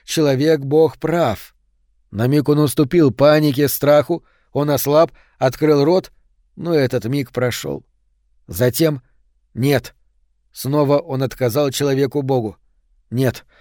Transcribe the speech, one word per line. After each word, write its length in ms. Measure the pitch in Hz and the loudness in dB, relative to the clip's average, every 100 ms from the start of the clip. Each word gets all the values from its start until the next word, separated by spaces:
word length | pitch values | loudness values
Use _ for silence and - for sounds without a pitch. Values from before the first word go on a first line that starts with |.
| - | -6
Человек-Бог 920 | 165 147 131 156 156 135 156 160 - | 0 0 2 2 0 2 2 2 0
прав. 580 | 156 170 139 98 - _ _ _ _ _ _ 101 | -4 0 0 -2 -10 _ _ _ _ _ _ -4
На 120 | 123 | 0
миг 200 | 147 143 | 0 2
он 120 | 147 | 2
уступил 520 | 147 - 139 175 143 | 2 0 0 2 2
панике, 560 | - 143 151 151 127 143 | 4 4 4 2 0 -2
страху, 560 | - 139 147 147 170 - _ _ | 0 2 2 2 -6 -10 _ _
он 160 | 135 147 | -4 -2
ослаб, 420 | 139 139 147 165 - _ - | -2 2 2 2 -2 _ -4
открыл 460 | 131 - 156 143 | -4 0 0 2
рот, 300 | 147 185 - _ _ _ _ - | 2 0 -2 _ _ _ _ -10
но 180 | 165 | -2
этот 300 | 156 131 123 110 | 0 0 -2 -4
миг 280 | 143 127 | -6 -6
прошел. 520 | - 123 - 73 69 - _ _ _ _ _ - | -4 -4 -4 -8 -10 -14 _ _ _ _ _ -12
Затем 540 | 85 123 123 160 139 - _ _ _ _ | -2 -2 0 -2 -2 -12 _ _ _ _
«нет». 420 | - 139 131 - _ _ _ _ _ _ | -4 0 0 -2 _ _ _ _ _ _
Снова 460 | - 127 147 139 143 | -12 -4 0 2 0
он 240 | - 135 | -2 -6
отказал 480 | 131 - 123 127 143 | -6 -4 -2 0 -2
Человеку-Богу. 840 | - 143 135 139 143 131 127 107 - _ _ _ _ _ | -2 -2 0 -2 -2 -2 -2 -4 -10 _ _ _ _ _
«Нет, 340 | 120 131 - - _ | -2 -2 -2 -12 _